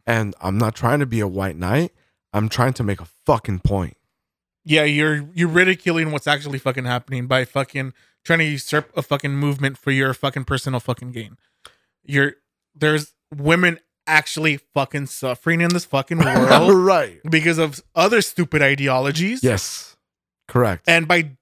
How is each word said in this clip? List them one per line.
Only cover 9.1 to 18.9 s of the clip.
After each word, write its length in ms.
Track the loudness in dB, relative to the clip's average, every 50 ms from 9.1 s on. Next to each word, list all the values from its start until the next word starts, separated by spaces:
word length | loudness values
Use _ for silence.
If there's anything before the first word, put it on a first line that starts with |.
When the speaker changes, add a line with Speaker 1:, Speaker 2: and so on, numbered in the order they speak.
| -4 -4 -4 -4 -2
Speaker 2:
movement 420 | -2 0 -2 -2 0 -2 -4 -4
for 140 | -4 -2 -2
your 220 | 0 2 0 0 -2
fucking 320 | -2 -4 -4 -4 -4 -6
personal 340 | -4 -4 -4 -4 -4 -4 -4
fucking 320 | -4 -4 -6 -6 -8 -14
gain. 260 | -12 -14 -14 -16 -18 _ _ _ _ _ -20 -20 _ _ _ _ _ _ _
You're, 320 | -2 2 2 2 2 -2 _ _ _ _ _ _ _ _
there's 400 | -2 0 0 0 0 -4 -8 _ _ _ -16 -10
women 440 | -4 0 2 2 4 2 2 0 -2 _ _ _ _ -2
actually 500 | 2 2 2 2 0 -4 -2 0 0 0
fucking 480 | -2 _ _ -2 -2 -2 -2 -4 -6 -8
suffering 560 | -8 -8 -6 -6 -6 -6 -4 -2 0 0 2
in 80 | 2 0
this 160 | 0 -2 -2
fucking 320 | -2 -2 -2 -2 0 2
Speaker 1:
<laughs> 80 | 2 2
Speaker 2:
world 480 | 4 4 4 4 6 6 6 8 6 6 6 6
Speaker 1:
Right. 340 | 4 4 2 2 -2 -6 -10 -4 0
Speaker 2:
because 280 | 0 2 2 2 0 0
of 220 | -2 -2 -4 -10 -16 _ 0
other 280 | 2 2 4 4 2
stupid 400 | 0 0 -2 -4 -2 0 2 2
ideologies. 840 | 2 2 2 0 0 0